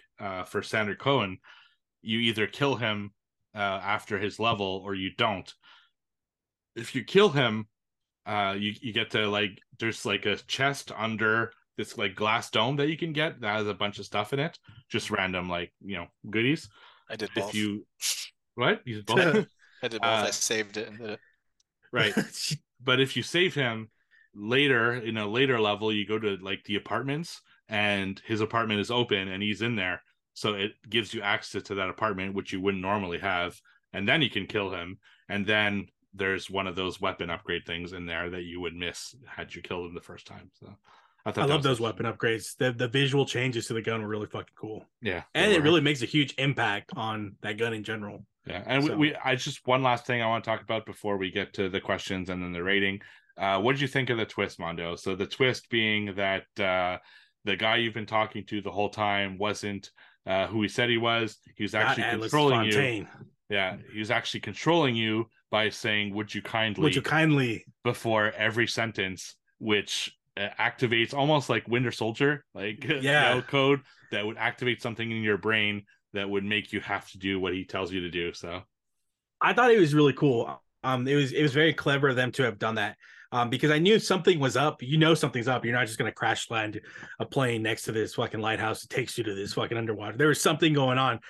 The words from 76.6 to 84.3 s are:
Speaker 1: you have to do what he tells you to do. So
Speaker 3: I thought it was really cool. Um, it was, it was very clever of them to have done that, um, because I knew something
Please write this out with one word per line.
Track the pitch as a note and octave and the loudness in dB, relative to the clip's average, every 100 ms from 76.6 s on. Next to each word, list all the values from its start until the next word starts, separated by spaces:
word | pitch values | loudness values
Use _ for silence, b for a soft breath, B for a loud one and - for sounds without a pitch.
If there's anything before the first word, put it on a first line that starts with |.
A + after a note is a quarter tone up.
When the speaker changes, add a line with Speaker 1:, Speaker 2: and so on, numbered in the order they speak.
| G#2 | -2
Speaker 1:
you | G#2 | -8
have | - G2 - | -4 -6 -6
to | G2 | -6
do | G2 F#2+ | -2 0
what | F#2 | 0
he | F#2 F2+ | -4 -4
tells | F#2+ F#2 | -6 -4
you | F#2 | -4
to | F2 | -4
do. | F2 E2+ | -4 -4
So | - E2+ F2 - _ _ _ _ _ _ _ | -6 -10 -10 -12 _ _ _ _ _ _ _
Speaker 3:
I | E3 | 2
thought | G3 B3 | 6 6
it | A3+ | 8
was | D#3+ | 8
really | D3+ D3 | 8 6
cool. | C3 D3 A#2+ D#2+ C2+ _ _ | 6 4 4 0 -8 _ _
Um, | B2+ C3 B2+ | -2 0 2
it | C#3+ | 2
was, | C3+ | 2
it | B2+ | 2
was | D3 | 2
very | C3 D#3+ | 4 4
clever | C#3+ D#3+ C#3 C#3 | 4 2 4 4
of | B2 | 2
them | B2+ | 0
to | - | 2
have | B2 G#2 | 0 0
done | A2+ A2+ | -2 0
that, | G#2 - B B B | -2 -6 B B B
um, | B2 A#2+ | 0 0
because | B2+ D3+ | 2 4
I | D3+ | 6
knew | F3 A3 | 6 6
something | - F#3 E3 | 4 2 4